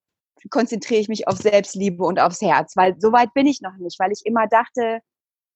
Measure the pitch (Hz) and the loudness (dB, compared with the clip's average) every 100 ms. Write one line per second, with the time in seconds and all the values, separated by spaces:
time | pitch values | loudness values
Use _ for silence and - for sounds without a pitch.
0 | _ _ _ _ 196 - 226 214 - 226 | _ _ _ _ -6 -2 -2 -4 -2 -2
1 | 208 214 - 190 214 202 196 190 196 175 | -2 -4 -4 -2 2 2 0 -4 -4 -2
2 | 175 165 165 175 202 143 156 - 185 160 | -2 2 0 0 0 2 0 2 2 2
3 | 220 240 240 277 277 262 294 190 175 - | 2 4 2 2 0 0 -8 -12 -14 -6
4 | 190 208 233 233 214 226 247 254 226 226 | -4 -4 -4 -2 2 2 0 -4 -4 -4
5 | - _ _ _ _ | -10 _ _ _ _